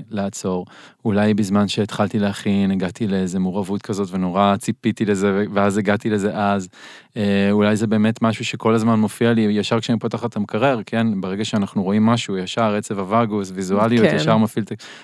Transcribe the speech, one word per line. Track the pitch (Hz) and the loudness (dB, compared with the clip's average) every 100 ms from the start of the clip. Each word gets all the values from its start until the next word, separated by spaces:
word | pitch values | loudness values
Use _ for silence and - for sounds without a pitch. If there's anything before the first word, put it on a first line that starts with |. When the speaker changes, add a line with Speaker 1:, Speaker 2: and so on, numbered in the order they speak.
| 104 | -6
Speaker 1:
לעצור. | 107 98 - 101 90 92 - - _ | -6 -6 -4 -4 -4 -6 -14 -20 _
אולי | 117 101 107 | -2 2 2
בזמן | 104 101 101 101 | 2 2 2 2
שהתחלתי | - 101 - 101 110 | 0 -2 -2 -2 0
להכין, | 101 101 107 98 98 | -2 -2 -2 0 0
הגעתי | 95 90 - 107 | 0 -2 -4 -2
לאיזה | 98 92 95 | -2 -2 -2
מעורבות | 92 92 92 101 | -2 -2 -4 -4
כזאת, | - 98 98 | -4 -4 -4
ונורא | 95 92 90 101 98 | -2 -2 2 2 2
ציפיתי | - 107 113 - | -2 -4 -2 0
לזה, | 104 98 101 | 0 2 2
ו-, | 98 104 | 2 0
ואז | 101 101 98 | 2 2 2
הגעתי | 101 104 113 | 2 0 0
לזה | 107 101 | 0 0
אז. | 90 101 101 90 - - - - - | 0 0 0 -4 -12 -20 -20 -12 -4
אה, | 101 98 101 | 0 2 4
אולי | 104 104 107 | 4 2 2
זה | 110 | 2
באמת | 107 110 113 | 2 2 2
משהו | 113 110 | 0 -2
שכל | 123 - 113 | -4 -2 2
הזמן | 113 113 110 | 2 4 2
מופיע | 107 - 117 | 2 2 2
לי, | 117 | 2
ישר | 107 104 98 117 | 2 0 0 -2
כשאני | 113 117 | 0 -2
פותחת | 117 107 117 | -2 -4 -4
את | 107 | -4
המקרר, | 101 110 135 123 98 | -4 0 0 0 -2
כן? | 113 113 98 | -2 0 -2
ברגע | 92 98 | -4 -4
שאנחנו | 110 110 98 104 | -2 -2 -2 -2
רואים | 95 104 107 | 0 2 4
משהו, | 117 - 95 | 2 -2 -6
ישר | 92 - 113 | -4 -2 0
עצב | 104 - 98 | 0 -2 -4
הווגוס, | 95 113 117 104 95 | 0 2 2 0 -4
ויזואליות, | 92 92 101 110 120 196 | -6 -2 2 4 4 4
Speaker 2:
כן. | 151 | 4
Speaker 1:
ישר | 156 110 | 2 2
מפעיל | 110 - | 2 -2
את, | 104 107 - - | -6 -8 -14 -20